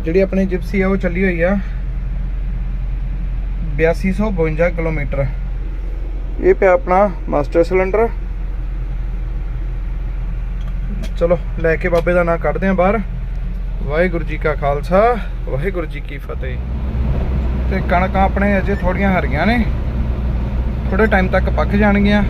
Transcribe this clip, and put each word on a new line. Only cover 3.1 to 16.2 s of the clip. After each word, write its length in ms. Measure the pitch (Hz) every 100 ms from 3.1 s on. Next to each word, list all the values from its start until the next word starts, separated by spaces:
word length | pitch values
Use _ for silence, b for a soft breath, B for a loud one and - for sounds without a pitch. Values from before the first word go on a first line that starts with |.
| - - - - -
ਬਿਆਸੀ 500 | 165 143 160 170 190
ਸੌ 180 | 185 214
ਬਵੰਜਾ 380 | 185 160 156 170
ਕਿਲੋਮੀਟਰ। 560 | 170 170 151 131 139 135 - - - - - - - - - - -
ਇਹ 140 | 180
ਪਿਆ 180 | 190 190
ਆਪਣਾ 380 | 180 180 185 202 175 -
ਮਾਸਟਰ 340 | 147 143 170
ਸਿਲੰਡਰ। 460 | 165 185 190 208 226 - - - - - - - - - - - - - - - - - - - - - - - - - - - - - - -
ਚਲੋ 220 | 170 175 - -
ਲੈ 160 | 165 156
ਕੇ 140 | 180
ਬਾਬੇ 240 | 170 170
ਦਾ 100 | 175
ਨਾਂ 140 | 170 165
ਕੱਢਦੇ 300 | 156 151 190
ਹਾਂ 60 |
ਬਾਹਰ। 260 | 185 185 220 190 - - - - - - -
ਵਾਹਿਗੁਰੂ 400 | - 151 180 165
ਜੀ 140 | 151 151
ਕਾ 180 | 156 143
ਖਾਲਸਾ, 640 | 143 143 143 180 226 233 B B -
ਵਾਹਿਗੁਰੂ 360 | 131 170 180 165
ਜੀ 140 | 143
ਕੀ 180 | -
ਫਤਿਹ। 400 | 143